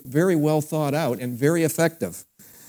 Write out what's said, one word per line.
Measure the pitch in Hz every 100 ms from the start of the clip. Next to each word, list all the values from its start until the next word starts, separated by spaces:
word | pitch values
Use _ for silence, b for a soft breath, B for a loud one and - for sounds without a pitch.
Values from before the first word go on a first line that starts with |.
very | - 135 185 170
well | 147 156
thought | 147 156 147
out | 143 151 120
and | 123 120
very | 139 170
effective. | 160 - 214 165 92 - - _ B B